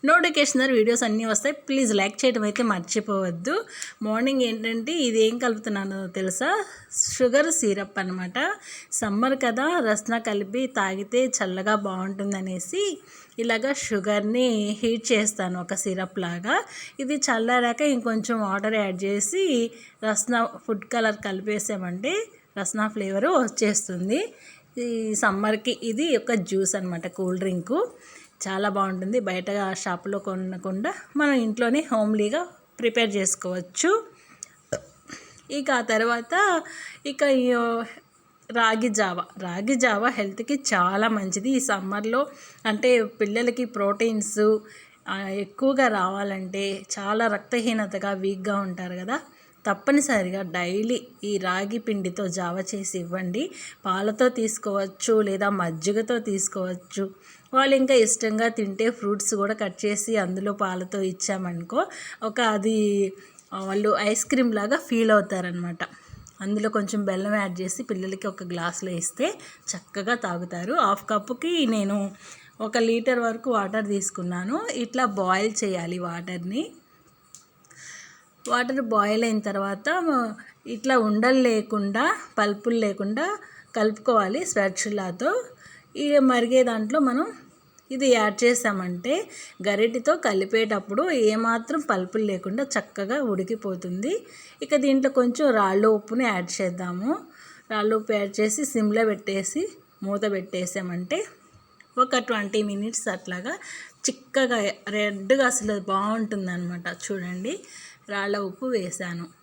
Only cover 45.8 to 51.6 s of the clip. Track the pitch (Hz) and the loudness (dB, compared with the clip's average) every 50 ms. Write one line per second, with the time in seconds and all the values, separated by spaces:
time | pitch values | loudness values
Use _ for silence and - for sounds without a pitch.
45.8 | 269 247 214 202 180 185 196 202 202 202 196 190 190 180 185 196 196 196 196 196 | 4 4 4 2 0 0 0 -2 -4 -4 -4 -4 -6 -6 -4 -4 -2 -2 -4 -6
46.8 | 196 - - - 196 196 214 220 233 226 208 202 - - - 240 220 240 226 220 | -8 -10 -8 -6 -2 -2 0 2 2 2 0 -2 -4 -2 -2 0 0 0 0 0
47.8 | 214 190 190 196 190 202 202 190 190 196 202 190 185 208 202 202 196 190 180 180 | -2 -2 -4 -4 -2 -2 -2 -2 -2 -2 -2 -2 -2 -2 -2 -2 -2 -4 -6 -6
48.8 | 185 180 180 180 185 196 247 320 - - - - - _ _ _ _ - 202 196 | -8 -8 -8 -8 -6 -4 -6 -6 -6 -10 -20 -20 -20 _ _ _ _ -4 -4 0
49.8 | - - 277 285 277 - 254 208 185 185 185 196 196 175 160 180 175 175 185 208 | 2 4 4 4 4 4 2 2 2 0 -2 -4 -6 -4 -4 -2 -2 0 0 0
50.8 | 220 226 247 - - - - _ - 202 208 196 185 185 180 185 | 0 0 0 -2 -2 -8 -18 _ -6 -2 -2 0 0 0 0 0